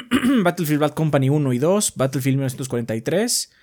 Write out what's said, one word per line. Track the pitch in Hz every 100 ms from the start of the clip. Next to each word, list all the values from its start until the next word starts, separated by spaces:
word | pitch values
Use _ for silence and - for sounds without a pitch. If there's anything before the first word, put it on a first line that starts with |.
| -
<clears throat> | 247 247 262
Battlefield | 175 170 156 151
Bad | 151
Company | 147 160 143 131
uno | 151 139
y | 120
dos, | 151 202 202 -
Battlefield | 131 135 131 135
mil |
novecientos | 135 131 131
cuarenta | 127 117 113
y |
tres | 117 170 233 - - _